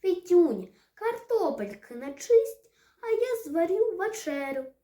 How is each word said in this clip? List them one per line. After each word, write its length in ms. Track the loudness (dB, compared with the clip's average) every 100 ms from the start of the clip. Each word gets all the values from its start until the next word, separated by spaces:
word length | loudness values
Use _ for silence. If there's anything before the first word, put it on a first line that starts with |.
"Вітюнь, 640 | -4 -6 4 6 6 2 -8 _ _
картопельки 1000 | -8 -6 -6 -2 0 0 -2 -8 -10 -16 -12
начисть, 760 | -12 -12 4 6 6 -8 _ _ _ _
а 60 | -2
я 360 | 0 0 -4 -2
зварю 500 | 0 0 0 -2 -2
вечерю". 680 | -6 -4 -6 -6 -4 -6 -8 _